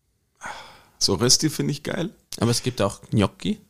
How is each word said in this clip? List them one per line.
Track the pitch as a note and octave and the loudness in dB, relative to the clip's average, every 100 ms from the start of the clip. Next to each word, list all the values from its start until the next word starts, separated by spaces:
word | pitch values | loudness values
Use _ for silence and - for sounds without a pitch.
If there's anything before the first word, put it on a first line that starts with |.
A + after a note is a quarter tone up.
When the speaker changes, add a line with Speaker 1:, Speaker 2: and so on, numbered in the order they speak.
| _ _ _ _ - - - - - - | _ _ _ _ -12 -12 -14 -20 -20 -4
Speaker 1:
so | - F#2+ | 0 2
Rösti | A#2+ - D#3 | 4 4 2
find | - C#3+ | -2 -4
ich | D3 | -4
geil. | - - E3 - - - | -4 -4 -4 -8 -14 -2
Speaker 2:
Aber | A2+ | 0
es | A#2+ | 0
gibt | - - | -2 0
auch | G2 - - | -2 -2 -2
Gnocchi | G#2+ G2 - - G#3+ - | 2 2 0 -6 -6 -8